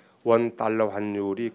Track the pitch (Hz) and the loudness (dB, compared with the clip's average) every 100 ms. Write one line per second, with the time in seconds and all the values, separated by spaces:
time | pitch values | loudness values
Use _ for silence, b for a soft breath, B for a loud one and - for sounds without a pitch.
0 | B B 120 117 117 - 113 110 107 101 | B B 2 2 2 -2 -2 0 0 -2
1 | 104 101 101 98 117 | -4 -2 -2 -4 -6